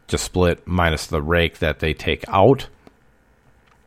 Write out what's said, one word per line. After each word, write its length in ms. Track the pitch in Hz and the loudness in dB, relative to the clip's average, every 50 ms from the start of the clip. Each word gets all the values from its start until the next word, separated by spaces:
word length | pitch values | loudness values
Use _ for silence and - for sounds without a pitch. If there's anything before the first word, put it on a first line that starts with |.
| _ | _
just 180 | - 90 80 - | -6 -6 -6 -6
split 420 | - - 90 90 85 80 - - | -4 -2 0 2 2 0 -2 -4
minus 400 | - 90 90 87 82 78 73 - | -4 0 0 2 2 0 -2 -4
the 160 | - 78 78 71 | -6 -6 -6 -2
rake 360 | 78 85 85 85 76 - - | 0 0 2 2 0 -2 -4
that 200 | 87 78 73 - | -4 -4 -4 -2
they 140 | 82 80 76 | -4 -4 -4
take 300 | - - 85 73 - - - | -4 -4 -4 -4 -4 -6 -2
out. 400 | - 98 95 123 139 135 - - - _ _ - _ _ _ _ _ _ _ _ _ _ _ _ _ _ _ _ _ _ _ | 2 4 4 4 4 2 -2 -8 -18 _ _ -20 _ _ _ _ _ _ _ _ _ _ _ _ _ _ _ _ _ _ _